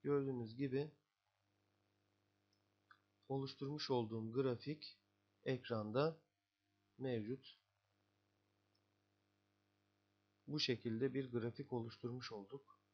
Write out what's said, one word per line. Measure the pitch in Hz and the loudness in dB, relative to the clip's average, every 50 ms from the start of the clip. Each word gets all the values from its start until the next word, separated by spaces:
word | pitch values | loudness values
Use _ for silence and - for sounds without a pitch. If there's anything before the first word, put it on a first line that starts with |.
Gördüğünüz | - 143 143 143 139 135 131 123 117 110 113 | 4 4 4 4 4 2 0 0 -2 -4 -2
gibi | 123 139 135 123 139 147 156 - _ _ _ _ _ _ _ _ _ _ _ _ _ _ _ _ _ _ _ _ _ _ _ _ _ _ _ _ _ _ _ _ _ _ _ _ _ _ _ - _ _ _ _ _ _ - | -2 0 2 2 0 0 0 -6 _ _ _ _ _ _ _ _ _ _ _ _ _ _ _ _ _ _ _ _ _ _ _ _ _ _ _ _ _ _ _ _ _ _ _ _ _ _ _ -20 _ _ _ _ _ _ -4
oluşturmuş | 135 139 135 135 135 - 139 139 147 151 - - | -2 -2 -2 -4 -6 -6 -4 -4 -4 -4 0 2
olduğum | 135 123 117 110 113 113 110 113 113 | 2 2 2 2 -2 -2 -2 0 0
grafik | 131 135 131 120 113 - 139 156 151 - - - _ _ _ _ _ _ _ _ _ _ | 2 2 2 2 0 -2 -6 -6 -6 -8 -16 -16 _ _ _ _ _ _ _ _ _ _
ekranda | - 131 123 - - 120 110 104 107 107 131 147 160 160 - _ _ _ _ _ _ _ _ _ _ _ _ _ _ _ | -2 -2 -2 0 0 0 0 0 2 2 4 4 4 2 -2 _ _ _ _ _ _ _ _ _ _ _ _ _ _ _
mevcut. | - 127 131 123 113 104 107 131 139 - - - _ _ _ _ _ _ _ _ _ _ _ _ _ _ _ _ _ _ _ _ _ _ _ _ _ _ _ _ _ _ _ _ _ _ _ _ _ _ _ _ _ _ _ _ _ _ _ _ _ _ _ _ _ _ _ _ _ _ | -6 -2 0 0 0 0 -2 -4 -6 -6 -18 -20 _ _ _ _ _ _ _ _ _ _ _ _ _ _ _ _ _ _ _ _ _ _ _ _ _ _ _ _ _ _ _ _ _ _ _ _ _ _ _ _ _ _ _ _ _ _ _ _ _ _ _ _ _ _ _ _ _ _
Bu | - 143 151 | -4 0 0
şekilde | - - 123 110 - 120 113 113 131 135 127 | 4 2 2 2 2 -2 0 2 2 2 2
bir | 139 135 123 | 0 -2 0
grafik | 120 120 110 117 117 - 139 - 127 | -2 0 0 0 -2 -4 -6 -4 -2
oluşturmuş | 120 113 117 - - - 117 120 127 123 - | -2 -2 -4 -8 -6 -6 -6 -6 -4 -6 -8
olduk. | 117 104 98 95 131 139 - - - _ _ _ | -8 -10 -10 -10 -12 -12 -12 -16 -20 _ _ _